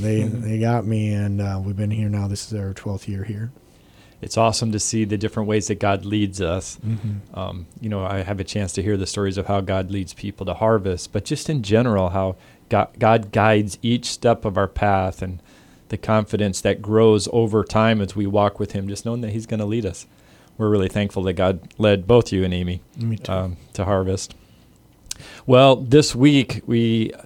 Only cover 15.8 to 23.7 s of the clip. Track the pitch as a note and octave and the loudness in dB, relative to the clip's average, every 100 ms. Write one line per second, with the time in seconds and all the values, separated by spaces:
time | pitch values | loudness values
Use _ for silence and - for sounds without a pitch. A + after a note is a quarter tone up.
15.8 | _ G#2+ - A2 G#2+ G2+ G#2 F#2 G#2+ G2+ | _ -8 0 0 0 0 0 0 0 0
16.8 | G#2 A2 A2+ G#2+ G2 A#2+ A2 G#2+ G2 A2 | 2 4 6 6 2 0 2 0 2 2
17.8 | A2 A2 G2 G#2+ G2+ G#2 G2+ - G2+ G2+ | 4 2 0 -2 0 2 2 0 -6 -6
18.8 | G2 G2 A2+ A#2+ A2+ G#2+ A2 G#2+ G#2 A2+ | -6 -8 -6 -6 -6 -8 -6 -6 -2 -2
19.8 | G2+ F2+ - _ _ - _ - G#2+ G#2 | -4 -8 -14 _ _ -20 _ -4 0 2
20.8 | F#2 G#2+ G2+ G2+ F#2+ F2+ F#2 F#2 - - | 2 0 -2 -2 -2 0 0 0 -6 0
21.8 | G#2+ G2+ F2+ A#2+ A2 G2 F#2 F2+ F2+ F2+ | 2 2 4 4 4 0 0 -2 -2 -6
22.8 | - - A2+ A2 - F#2+ F#2 F2+ - | -10 -8 -6 -4 -4 -4 -4 -8 -10